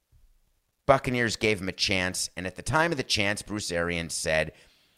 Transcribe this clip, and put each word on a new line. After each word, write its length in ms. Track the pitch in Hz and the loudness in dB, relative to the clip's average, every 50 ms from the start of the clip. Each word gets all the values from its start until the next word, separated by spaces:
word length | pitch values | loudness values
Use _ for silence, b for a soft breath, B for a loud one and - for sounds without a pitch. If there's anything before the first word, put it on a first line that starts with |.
| _ _ _ - - - _ _ _ _ _ _ _ _ _ _ _ | _ _ _ -20 -20 -20 _ _ _ _ _ _ _ _ _ _ _
Buccaneers 500 | - 135 135 - 139 123 123 120 113 - | 4 4 4 2 0 0 0 0 0 0
gave 240 | - - 110 107 92 | 2 2 2 2 2
him 80 | 95 90 | 0 -4
a 40 | 87 | -4
chance, 580 | - - - 98 92 92 92 90 - - - - | -2 -2 0 2 2 0 0 -2 -2 -4 -6 -6
and 100 | - 90 | -8 -8
at 100 | 92 - | -8 -8
the 60 | - 90 | -6 -4
time 300 | - 127 156 160 170 165 | 0 2 2 2 2 0
of 40 | |
the 60 | 131 120 | -2 -2
chance, 400 | - - 107 101 101 104 - - | 0 0 0 2 0 0 -2 -4
Bruce 280 | - 101 107 - - | -6 -6 -6 -4 -2
Arians 440 | 87 85 85 87 87 85 85 80 - | -2 0 0 0 0 -2 -4 -4 -6
said, 380 | - - 80 78 78 80 78 b b b b b b b b b | -4 0 2 2 2 2 0 b b b b b b b b b